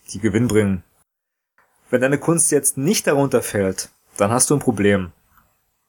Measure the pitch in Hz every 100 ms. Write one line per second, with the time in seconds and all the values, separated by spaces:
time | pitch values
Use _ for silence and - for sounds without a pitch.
0 | - 98 107 101 120 104 101 92 - _
1 | _ _ _ _ _ _ _ _ _ 123
2 | 131 143 - 165 - 147 - - 143 220
3 | - 143 139 127 - 104 95 92 - _
4 | _ - 101 120 - 143 - 107 101 101
5 | 90 - _ _ _ _ _ _